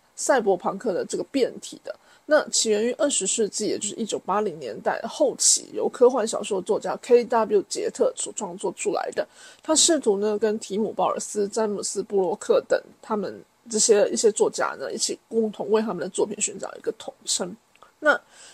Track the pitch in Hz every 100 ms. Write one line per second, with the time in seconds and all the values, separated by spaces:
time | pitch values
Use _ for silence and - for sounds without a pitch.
0 | _ - - 269 196 185 208 196 233 170
1 | 117 240 175 277 214 - - - - -
2 | _ _ - 302 - - 226 208 226 -
3 | 294 - 190 - 208 - 208 107 - -
4 | 220 139 - 196 214 160 127 107 220 -
5 | 226 - 285 - - - - 104 113 -
6 | 247 254 226 - - 196 180 196 185 190
7 | - 240 233 233 220 208 - - - -
8 | 226 - - - 196 180 196 - 208 170
9 | - - - - - - - 311 - 311
10 | 240 196 208 208 214 220 - 196 214 -
11 | 175 - - 208 202 226 220 196 - 202
12 | 185 202 185 208 - 214 - - - -
13 | - 214 175 104 - _ - 220 226 208
14 | 196 226 226 214 185 - 76 - 127 226
15 | - - - 226 220 202 196 220 220 180
16 | 185 - 214 214 - 196 - - - -
17 | - - - - 185 208 _ _ - -
18 | 302 277 _ - -